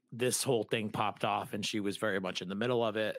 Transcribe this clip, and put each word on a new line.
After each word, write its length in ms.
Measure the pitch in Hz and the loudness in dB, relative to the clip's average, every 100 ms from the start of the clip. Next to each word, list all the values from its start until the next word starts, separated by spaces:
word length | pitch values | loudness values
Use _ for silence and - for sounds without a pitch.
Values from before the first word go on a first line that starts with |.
| _ | _
this 320 | 117 123 117 | 0 2 2
whole 200 | 131 120 | 2 2
thing 280 | 104 117 107 | 2 0 0
popped 340 | - 107 - 113 | 0 -2 0 0
off 280 | 101 95 | 0 -2
and 120 | 104 95 | -4 -2
she 140 | 113 | 0
was 180 | 101 98 | -2 0
very 220 | 110 98 | 0 0
much 220 | 92 92 | -2 -4
in 80 | 90 | -6
the 60 | 98 | -2
middle 280 | 120 123 | 0 2
of 140 | 117 107 | 2 2
it. 200 | 107 | -2